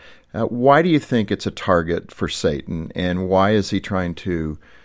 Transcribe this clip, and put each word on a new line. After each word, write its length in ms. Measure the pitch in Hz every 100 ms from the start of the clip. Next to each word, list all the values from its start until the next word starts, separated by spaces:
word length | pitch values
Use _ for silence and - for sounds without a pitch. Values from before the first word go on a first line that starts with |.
| - - _
uh, 100 | - 110
why 360 | 120 131 143
do 80 | 180
you 100 | 147
think 300 | - 120 101
it's 160 | 98 98
a 60 |
target 600 | - - 87 82 85 -
for 160 | - 82
Satan, 640 | - 87 71 - 82 82 -
and 320 | 90 90 92
why 220 | 95 98
is 180 | 107 95
he 100 | 98
trying 360 | - 95 87 82
to 420 | 95 85 78 76 - -